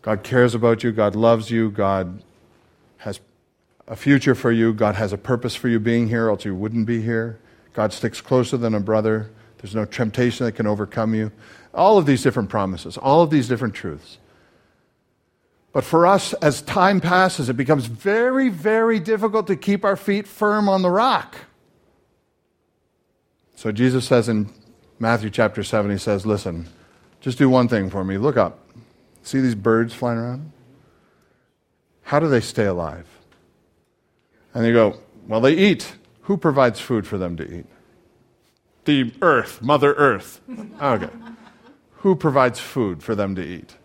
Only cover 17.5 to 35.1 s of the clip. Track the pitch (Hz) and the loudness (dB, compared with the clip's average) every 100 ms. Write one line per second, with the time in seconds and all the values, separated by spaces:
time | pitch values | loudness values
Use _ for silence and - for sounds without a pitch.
17.5 | 123 131 151 117 113 196 214 247 262 262 | -2 0 0 0 -6 -2 0 0 2 0
18.5 | 180 190 220 226 220 165 214 214 214 202 | -2 -2 0 2 0 0 -2 0 -2 -2
19.5 | 185 - 202 202 196 - 202 202 - 208 | -4 -2 0 0 -2 -2 -4 -4 -2 0
20.5 | 214 202 190 180 185 247 214 - - - | 2 2 2 2 2 2 0 -4 -18 -20
21.5 | _ _ _ _ _ _ _ _ _ _ | _ _ _ _ _ _ _ _ _ _
22.5 | _ _ _ _ _ _ _ _ _ _ | _ _ _ _ _ _ _ _ _ _
23.5 | _ 113 107 127 127 117 123 113 110 104 | _ -6 0 0 0 2 2 2 -2 -2
24.5 | - _ _ _ _ 113 117 107 101 107 | -8 _ _ _ _ 0 0 -2 0 0
25.5 | - 98 110 101 98 - 101 104 104 95 | 0 -4 -2 -2 -4 -2 -2 0 -2 -4
26.5 | 85 82 - _ _ _ _ 131 120 135 | -10 -12 -20 _ _ _ _ -8 2 4
27.5 | 127 120 113 95 98 95 98 107 110 87 | 6 4 0 -2 -4 -4 -2 0 2 0
28.5 | - _ - _ _ _ _ - 135 131 | -2 _ -20 _ _ _ _ -6 0 0
29.5 | 110 107 113 117 - 123 117 120 131 156 | 0 2 2 0 -4 -6 -4 -6 -10 -14
30.5 | _ _ _ _ _ _ _ _ _ _ | _ _ _ _ _ _ _ _ _ _
31.5 | _ _ _ _ _ - 143 165 123 - | _ _ _ _ _ -2 0 2 2 0
32.5 | - 101 90 80 80 85 _ _ _ _ | -2 -2 -2 -6 -10 -18 _ _ _ _
33.5 | _ _ _ _ _ _ _ _ _ _ | _ _ _ _ _ _ _ _ _ _
34.5 | 120 117 117 107 - _ | -2 4 6 4 2 _